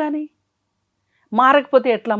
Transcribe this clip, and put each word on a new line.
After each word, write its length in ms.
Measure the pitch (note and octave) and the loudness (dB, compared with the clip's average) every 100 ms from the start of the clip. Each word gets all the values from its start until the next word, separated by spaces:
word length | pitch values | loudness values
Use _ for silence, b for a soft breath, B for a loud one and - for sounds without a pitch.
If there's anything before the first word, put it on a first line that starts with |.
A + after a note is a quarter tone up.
కానీ 280 | D4+ D4+ D4+ _ _ _ _ _ _ _ _ _ _ G#3+ | -4 -6 -10 _ _ _ _ _ _ _ _ _ _ 0
మారకపోతే 480 | B3+ C#4+ C4+ - B3+ A3 | 2 2 2 0 0 -2
ఎట్లా 200 | A#3 G#3+ | -4 -4